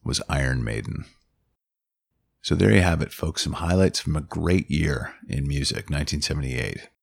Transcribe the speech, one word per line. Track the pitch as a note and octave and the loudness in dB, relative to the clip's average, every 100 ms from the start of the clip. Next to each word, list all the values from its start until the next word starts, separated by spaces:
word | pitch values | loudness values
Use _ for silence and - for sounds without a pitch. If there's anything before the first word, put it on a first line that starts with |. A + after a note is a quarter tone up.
was | - C2+ - | -2 -4 -2
Iron | C#2 C2+ B1+ | 0 0 0
Maiden. | A1+ A1 - - - _ _ _ _ _ _ _ _ _ _ _ _ _ | -2 -4 -6 -8 -10 _ _ _ _ _ _ _ _ _ _ _ _ _
So | - | -2
there | E2+ G2 | 4 6
you | G#2 | 6
have | F2+ D#2+ | 6 2
it, | - | -2
folks, | - E2 - | -4 -6 -2
some | - | -4
highlights | - E2+ F2+ F#2+ - | -2 0 4 4 2
from | - | -2
a | D#2 | -2
great | C#2+ - D#2+ F#2 - | -2 -2 2 2 2
year | D2+ D#2 B1+ - - - | 0 0 0 -4 -12 -6
in | C#2 C#2 | -4 -2
music, | C#2+ C2+ - - | -2 -2 -4 -4
nineteen | C#2+ D2 D2+ | -4 -2 -4
seventy-eight. | - - C2+ B1 G1+ G1+ - _ | -2 -2 -2 -4 -4 -8 -14 _